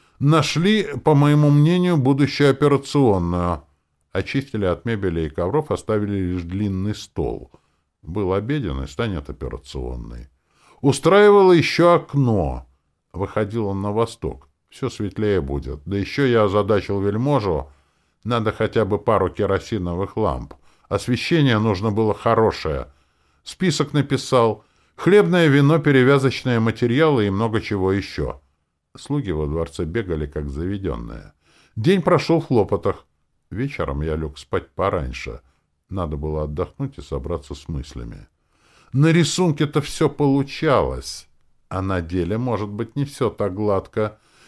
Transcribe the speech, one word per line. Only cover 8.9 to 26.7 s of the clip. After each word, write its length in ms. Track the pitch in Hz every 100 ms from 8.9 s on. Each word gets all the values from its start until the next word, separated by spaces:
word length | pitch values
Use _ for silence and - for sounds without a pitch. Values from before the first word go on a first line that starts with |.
| - 117 87 71
операционной. 1000 | 67 64 - - - 62 62 57 58 60 _ _ _ _ _
Устраивало 720 | 139 - 160 196 208 202 185
ещё 420 | 175 - - 170
окно. 760 | 175 - 143 127 104 73 60 - _ _ _ _
Выходило 640 | 87 95 - 104 113 104
на 180 | 98 101
восток. 580 | 104 117 - - - _ _ _
Всё 220 | - 127
светлее 500 | - 104 101 107 98
будет. 400 | 69 69 65 69 -
Да 120 | 98
ещё 300 | 98 - 139
я 160 | 117
озадачил 580 | 104 101 101 104 - 101
вельможу. 680 | 101 104 131 143 104 78 67 _ _ _ _ _
Надо 280 | 104 117 110
хотя 340 | - 110 117 98
бы 140 | 101
пару 300 | - 104 90
керосиновых 840 | - 101 98 - 110 87 87 98 -
ламп. 380 | 104 64 67 - _ _ -
Освещение 720 | 101 - 123 - 170 139 110
нужно 320 | 110 92 110
было 220 | 104 110
хорошее. 720 | 98 120 113 110 - 85 69 60 _ _ _ _ _
Список 500 | - - 180 147 147
написал. 720 | 143 139 - - 131 113 107 _ _ _ -
Хлебное 520 | - 208 175 175 160
вино, 320 | 139 143 160
перевязочные 800 | 147 135 127 139 131 - 131 120
материалы 680 | 113